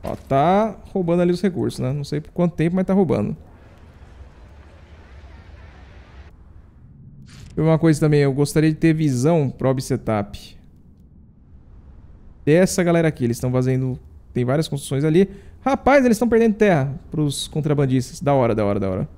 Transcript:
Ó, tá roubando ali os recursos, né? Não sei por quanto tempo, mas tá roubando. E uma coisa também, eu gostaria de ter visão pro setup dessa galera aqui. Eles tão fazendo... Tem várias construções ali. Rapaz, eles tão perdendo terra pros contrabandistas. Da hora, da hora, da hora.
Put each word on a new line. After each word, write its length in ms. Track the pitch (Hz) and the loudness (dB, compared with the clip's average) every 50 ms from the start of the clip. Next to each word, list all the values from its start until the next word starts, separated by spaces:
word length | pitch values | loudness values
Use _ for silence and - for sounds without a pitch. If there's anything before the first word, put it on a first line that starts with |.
| - | -10
Ó, 140 | - - | -10 -12
tá 600 | - - - 240 - 143 170 185 202 220 220 202 - - - - | -12 -6 -2 0 0 2 2 2 2 0 -2 -4 -10 -18 -8 -6
roubando 300 | 196 185 165 170 175 175 | -4 -2 0 0 0 2
ali 100 | 175 175 | 0 0
os 80 | 175 | 0
recursos, 380 | - 196 165 - 117 120 135 - | -2 -4 -2 -2 -6 -6 -4 -6
né? 140 | 127 127 135 | -6 -6 -6
Não 120 | 147 139 | -6 -8
sei 160 | - - 147 | -6 -8 -8
por 120 | 151 - - | -8 -8 -4
quanto 220 | - 175 175 - | -2 -2 -2 0
tempo, 220 | - 156 170 170 | 0 -2 0 0
mas 100 | 190 190 | -2 -2
tá 80 | 185 190 | 0 2
roubando. 420 | 196 196 143 123 110 104 - - - - - - - - - - - - - - - - - - - - - - - - - - - - - - - - - - - - - - - - - - - - - - - - - - - - - - - - - - - - - - - - - - - - - - - - - - - - - - - - - - - - - - | 0 2 2 0 -2 -2 -4 -6 -10 -14 -20 -20 -20 -20 -20 -20 -20 -20 -20 -20 -20 -20 -20 -20 -20 -20 -20 -20 -20 -20 -20 -20 -20 -20 -20 -20 -20 -20 -20 -20 -20 -20 -20 -20 -20 -20 -20 -20 -20 -20 -20 -20 -20 -20 -20 -20 -20 -20 -20 -20 -20 -20 -20 -20 -20 -20 -20 -20 -20 -20 -20 -20 -20 -20 -20 -20 -20 -20 -20 -20 -20 -20 -20 -20 -20 -20 -20 -20 -20 -20 -12 -4
E 40 | - | 0
uma 180 | 156 160 160 156 | 2 2 2 4
coisa 220 | 165 165 156 143 | 4 4 4 4
também, 200 | 165 151 151 143 | 2 2 4 4
eu 120 | 143 139 131 | 2 2 2
gostaria 380 | 135 143 139 - 160 151 160 | 0 -2 0 2 2 2 2
de 60 | 156 | 0
ter 160 | 147 - 165 156 | 2 2 0 2
visão 580 | 156 160 147 131 120 123 151 175 165 143 127 | 2 2 0 0 2 2 2 2 2 0 -2
pro 280 | 120 - - 131 135 131 | -4 -2 -2 -2 0 -2
setup 800 | 127 - 135 120 - - 110 107 101 101 - - - - - - - - - - - - - - - - - - - - - - - - - - - - - - - - - - - - - - - - - - - | -2 -4 -4 -4 -2 -2 -2 -2 -4 -6 -10 -18 -18 -20 -20 -20 -20 -20 -20 -20 -20 -20 -20 -20 -20 -20 -20 -20 -20 -20 -20 -20 -20 -20 -20 -20 -20 -20 -20 -20 -20 -20 -20 -20 -20 -20 -20 -20 -20 -20 -20 -8 0
dessa 380 | - 147 170 190 185 - - 180 | 2 4 4 4 2 0 0 0
galera 260 | 175 170 170 165 160 | 2 2 2 2 0
aqui. 160 | 151 - 127 | -2 -2 -4
Eles 140 | 117 117 - | -4 -4 -2
tão 120 | - 127 | -4 -2
fazendo... 480 | 123 127 127 127 131 131 131 131 123 123 - - - - - - - | -2 0 0 0 0 -2 -2 -4 -6 -8 -12 -20 -20 -20 -20 -10 -6
Tem 120 | 127 123 | -4 -2
várias 240 | 120 131 151 160 160 | -2 -2 -2 -2 -4
construções 360 | - 143 - - 139 135 143 | -6 -10 -8 -6 -4 -2 0
ali. 240 | 156 156 175 196 196 - - - - - - | 2 4 2 2 2 -2 -18 -20 -20 -20 -6
Rapaz, 440 | - 262 277 - - 262 269 285 262 | -2 -2 -2 0 2 4 4 4 4
eles 140 | 247 226 - | 4 2 2
tão 100 | 247 233 | 0 2
perdendo 260 | 233 226 226 226 208 | 2 2 2 2 2
terra 400 | 208 214 208 180 147 131 139 131 165 - - | 2 2 4 4 2 0 -2 -6 -10 -12 -8
pros 360 | - 156 151 147 135 - - - | -4 -2 -2 -2 -2 -4 -10 -6
contrabandistas. 720 | - 156 143 151 147 139 143 131 127 131 123 - - - | -6 -4 -2 0 0 0 2 2 2 0 -2 -2 -10 -6
Da 120 | - 143 143 | -2 0 2
hora, 220 | 135 123 113 110 | 2 2 2 0
da 100 | 110 107 | 0 0
hora, 160 | 101 101 104 | 0 0 -2
da 80 | 101 95 | -2 -4
hora. 200 | 95 95 147 147 - | -4 -4 -6 -8 -8